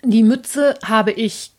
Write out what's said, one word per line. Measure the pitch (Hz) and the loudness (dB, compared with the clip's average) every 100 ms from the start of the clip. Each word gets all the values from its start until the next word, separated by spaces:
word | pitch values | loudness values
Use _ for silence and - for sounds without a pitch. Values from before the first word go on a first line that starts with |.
Die | 254 220 | 2 4
Mütze | 220 247 - 277 285 - | 4 2 -4 -2 -2 -2
habe | - 220 208 | -2 0 0
ich | - 226 - - | -2 -6 -6 -18